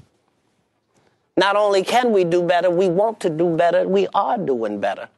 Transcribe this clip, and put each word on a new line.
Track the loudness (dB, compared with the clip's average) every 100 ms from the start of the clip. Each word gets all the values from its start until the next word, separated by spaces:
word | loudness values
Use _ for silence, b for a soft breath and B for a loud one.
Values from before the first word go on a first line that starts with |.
| -20 _ _ _ _ _ _ _ _ _ _ _ _ -2
Not | 0
only | 2 2 0
can | 2 0 2
we | 2
do | 2 0
better, | 2 0 2
we | 2 0
want | 2 0 -2
to | -6
do | -2 -2 2
better. | 2 2 0
We | 0 0
are | -2 -2 -4
doing | -2 -4 -4 -4
better. | -4 -6 -12